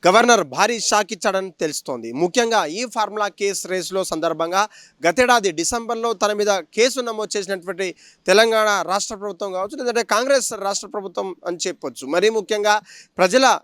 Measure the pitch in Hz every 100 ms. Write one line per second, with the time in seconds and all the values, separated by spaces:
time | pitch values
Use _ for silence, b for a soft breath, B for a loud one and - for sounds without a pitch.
0 | 170 202 240 233 151 135 208 233 - 214
1 | 214 202 220 190 190 - 160 147 - 123
2 | 113 123 175 247 233 220 160 175 247 233
3 | 208 214 202 _ 202 185 160 185 156 190
4 | 185 165 165 160 165 185 214 B B B
5 | 160 175 247 240 196 156 165 240 226 233
6 | 233 208 208 208 208 196 156 - 247 262
7 | 240 220 214 214 185 196 170 180 185 -
8 | b b - 190 226 220 214 202 165 196
9 | - 208 202 175 202 185 202 285 247 233
10 | 214 214 262 277 - 220 196 196 202 208
11 | 196 175 196 180 175 175 185 165 143 120
12 | 131 165 208 220 185 214 208 208 B B
13 | B - 185 240 262 190